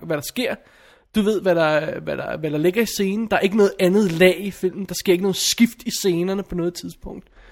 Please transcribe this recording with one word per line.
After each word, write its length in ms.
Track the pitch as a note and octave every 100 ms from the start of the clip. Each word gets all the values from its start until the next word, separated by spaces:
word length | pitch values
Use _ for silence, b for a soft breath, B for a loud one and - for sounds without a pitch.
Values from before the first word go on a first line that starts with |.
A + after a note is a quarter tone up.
| E3
hvad 100 | D3+
der 60 | -
sker. 260 | - B3+ A3 b b b b b
Du 80 | G#3+
ved, 180 | G3+ A3
hvad 140 | F#3
der, 460 | E3+ D#3 D3+ D#3 -
hvad 160 | D#3+ D3
der, 200 | - -
hvad 140 | D#3
der 80 | D3
ligger 240 | E3+ F#3+
i 40 | A3
scenen. 400 | - G3 G#3 A3+
Der 60 | G3
er 40 |
ikke 160 | G3 G#3+
noget 160 | G3 -
andet 320 | F#3 G3 G3+
lag 280 | E3 F#3 F3
i 100 | G3+
filmen. 340 | - F#3 -
Der 100 | F#3+
sker 180 | F3+ -
ikke 100 | F3+
noget 140 | G3 F3+
skift 460 | - - A#3 - -
i 40 |
scenerne 520 | - G3 E3+ F3+ G3
på 120 | F#3
noget 200 | F3 F3
tidspunkt. 520 | F3 E3+ E3 - - - b b